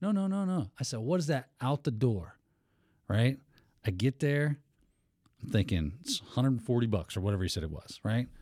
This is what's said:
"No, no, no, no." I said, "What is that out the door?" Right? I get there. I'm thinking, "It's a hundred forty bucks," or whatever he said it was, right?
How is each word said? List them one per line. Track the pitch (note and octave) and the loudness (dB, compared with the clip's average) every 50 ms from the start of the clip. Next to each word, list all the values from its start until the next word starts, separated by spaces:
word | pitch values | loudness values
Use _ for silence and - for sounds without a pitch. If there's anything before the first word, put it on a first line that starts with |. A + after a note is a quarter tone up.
"No, | F#3 G#3 | -2 0
no, | G#3 G3 G3 | 0 2 2
no, | F#3+ F#3+ G3+ G3 | 0 0 0 0
no." | F#3 F#3 E3+ A2 - - - | 0 0 -2 -2 -4 -6 -8
I | B2+ | -6
said, | - - A2 | -6 -4 -4
"What | A2 C3 F3+ F#3 | -2 0 0 0
is | D#3 | 2
that | C#3+ B2 B2 A#2+ - _ - | 0 0 -2 -4 -8 _ -4
out | B2 C3 D3 C#3+ - | -2 0 0 0 -2
the | D3 | -2
door?" | A#2 G#2+ C3 B2 A2 F#2 D#2+ - - _ _ _ _ _ _ _ _ _ _ _ _ _ _ | 0 2 2 2 2 0 -4 -8 -14 _ _ _ _ _ _ _ _ _ _ _ _ _ _
Right? | - G2+ G#2+ A#2 C3 C3+ - - _ _ _ _ _ _ _ - | 0 2 4 4 4 2 -2 -6 _ _ _ _ _ _ _ -4
I | G#2 | -4
get | F#2+ F#2 A2 C3+ C3 - | -2 0 0 0 0 0
there. | D#3 C#3+ C#3+ C#3+ D3 D3+ D3 - _ _ _ _ _ _ _ _ _ _ _ _ _ _ _ _ | 0 0 2 2 2 0 0 -2 _ _ _ _ _ _ _ _ _ _ _ _ _ _ _ _
I'm | - - | -6 0
thinking, | - G#2+ F#2+ - G2 E2 D#2 D2+ F#2 - | 2 2 2 2 2 0 0 -2 -4 -6
"It's | - - - - | -6 -6 -6 -6
a | - - | -6 -4
hundred | - B2 B2+ C3+ C3 A2+ | 0 2 2 2 2 0
forty | - - A#2+ A#2+ A#2+ | 0 0 2 2 2
bucks," | A2+ G#2+ F#2 E2 - - | 2 2 0 -2 -4 -4
or | G2+ | -2
whatever | F#2 G#2 G2+ F#2 F#2 | 0 0 0 0 0
he | F2 | -2
said | - E2+ D#2 | -2 -2 -4
it | D#2 | -4
was, | D2 D2 - - - - - | -6 -8 -12 -14 -12 -6 -4
right? | G#2+ A2 A#2+ B2+ - - - | -2 0 0 -2 -4 -8 -18